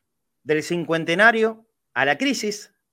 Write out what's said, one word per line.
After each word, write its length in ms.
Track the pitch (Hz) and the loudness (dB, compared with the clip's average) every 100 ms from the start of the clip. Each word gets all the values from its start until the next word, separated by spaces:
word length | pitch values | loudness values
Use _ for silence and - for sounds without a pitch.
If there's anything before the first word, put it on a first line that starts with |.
| _ _ _ _ | _ _ _ _
del 180 | - 151 | -2 -2
cincuentenario 1040 | 151 175 160 165 160 170 226 226 220 220 _ _ _ | -2 -4 -2 -2 -2 2 4 4 0 -2 _ _ _
a 120 | - | -2
la 120 | 135 - | 0 0
crisis, 560 | 269 226 208 202 - _ _ | 0 -2 -4 -8 -12 _ _